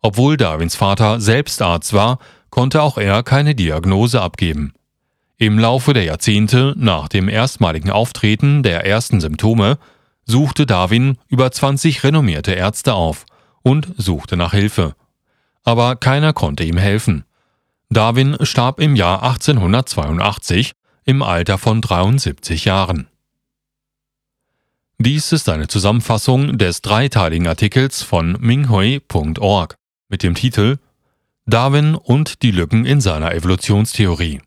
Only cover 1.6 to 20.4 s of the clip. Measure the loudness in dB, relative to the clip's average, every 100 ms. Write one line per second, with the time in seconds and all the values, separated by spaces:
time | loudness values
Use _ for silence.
1.6 | -2 -2 0 0 0 -2 -8 _ _ -2
2.6 | 0 2 0 0 0 0 2 2 2 0
3.6 | 0 0 0 2 2 0 -2 -4 -4 -2
4.6 | -6 -10 _ _ _ _ _ _ 2 2
5.6 | 2 2 2 2 0 -2 0 0 2 2
6.6 | 2 0 0 0 -2 -2 0 0 -2 0
7.6 | -2 0 -2 0 -2 -2 -2 2 2 2
8.6 | 0 0 0 -2 0 -2 0 -2 0 2
9.6 | 2 0 _ _ _ _ -2 0 0 0
10.6 | 0 0 2 2 0 -2 _ 0 0 0
11.6 | -2 0 0 0 0 2 0 0 -2 -2
12.6 | -2 -2 -2 0 -2 -4 -12 _ _ _
13.6 | 0 0 -2 -6 -4 -4 -4 -4 0 0
14.6 | 0 0 -4 -6 _ _ _ _ _ _
15.6 | 0 2 0 0 0 2 2 0 -2 -2
16.6 | -2 0 2 0 0 -4 -6 _ _ _
17.6 | _ _ _ 0 2 2 0 0 -2 0
18.6 | -2 0 2 2 2 0 -2 -2 0 2
19.6 | 2 0 -2 -4 -4 -2 -2 -4